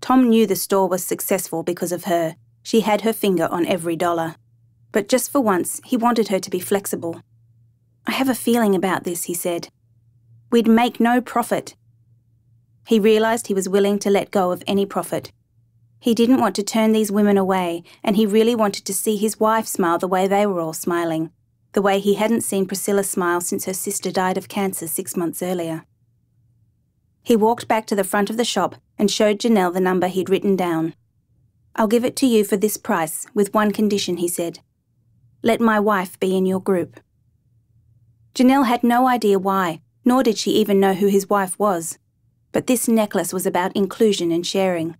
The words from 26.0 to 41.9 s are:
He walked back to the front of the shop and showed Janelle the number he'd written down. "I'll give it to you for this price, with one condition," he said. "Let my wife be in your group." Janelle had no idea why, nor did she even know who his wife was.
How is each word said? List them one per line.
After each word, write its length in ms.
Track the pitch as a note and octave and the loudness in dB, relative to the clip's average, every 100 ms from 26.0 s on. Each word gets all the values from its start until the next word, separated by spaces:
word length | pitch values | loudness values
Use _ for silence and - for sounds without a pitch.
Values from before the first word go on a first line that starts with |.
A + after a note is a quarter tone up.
| _ _ _ _ _ _ _ _ _ _ _ _ | _ _ _ _ _ _ _ _ _ _ _ _
He 140 | - A#3 | 0 2
walked 320 | G#3+ A#3 - | 2 -2 -2
back 180 | A3+ A3 | -4 -2
to 80 | G3+ | -4
the 100 | F#3+ | -2
front 240 | G#3 G3+ | -2 -2
of 80 | A3 | -2
the 80 | A#3 | -4
shop 300 | - E3+ - _ _ | -2 -4 -6 _ _
and 140 | G#3 | -2
showed 280 | - G#3+ G#3 | 2 0 2
Janelle 340 | A#3+ A3 F3+ | 2 2 2
the 80 | F3+ | 0
number 260 | F#3 F#3 F3+ | 0 0 0
he'd 220 | F#3 F3 | -2 0
written 260 | F#3 G3+ F#3+ | 0 0 0
down. 400 | F3 E3 D#3+ - _ _ _ _ _ _ _ - | 0 -2 -4 -8 _ _ _ _ _ _ _ -2
"I'll 180 | A3 | 0
give 120 | A#3 A#3+ | 2 0
it 100 | - | 0
to 80 | C4+ | 2
you 200 | A3+ G#3 | 4 2
for 100 | G#3 | 0
this 200 | G#3+ - | 0 -4
price, 500 | - G3 D#3+ - - | -4 -2 -2 -6 -8
with 200 | - G3 | -2 0
one 180 | A3 G#3 | 2 0
condition," 460 | G3 G#3+ G3+ - E3+ | 0 0 0 -2 -4
he 120 | F3 | -4
said. 320 | F3 E3+ E3 _ _ _ _ _ _ _ _ | -4 -6 -8 _ _ _ _ _ _ _ _
"Let 160 | A3 A3+ | -2 2
my 220 | A#3 G#3+ | 2 2
wife 360 | G3+ G#3 F#3 - | 2 0 -2 -4
be 160 | F#3+ F#3+ | -2 0
in 100 | F#3 | 0
your 160 | F#3+ | -2
group." 400 | F#3+ F#3 E3+ - _ _ _ _ _ _ _ _ _ _ _ _ _ | 0 -2 -2 -10 _ _ _ _ _ _ _ _ _ _ _ _ _
Janelle 340 | - B3+ C4+ B3 | 0 2 4 2
had 160 | B3 | 2
no 220 | A#3+ A#3+ B3+ | 2 2 2
idea 320 | B3 A3 G3 | 2 2 2
why, 440 | F#3 F#3+ F3+ D#3+ _ _ - | 2 0 0 -4 _ _ 2
nor 180 | B3 | 4
did 140 | C4+ G3+ | 2 0
she 140 | - | 0
even 280 | G3+ G#3 G3 | 2 2 4
know 140 | G3 | 2
who 140 | F#3 G3+ | 2 2
his 220 | G3+ G3 | 2 2
wife 300 | G3+ F#3+ - | -2 -2 -2
was. 400 | G#3 F3 E3 | -2 -2 -6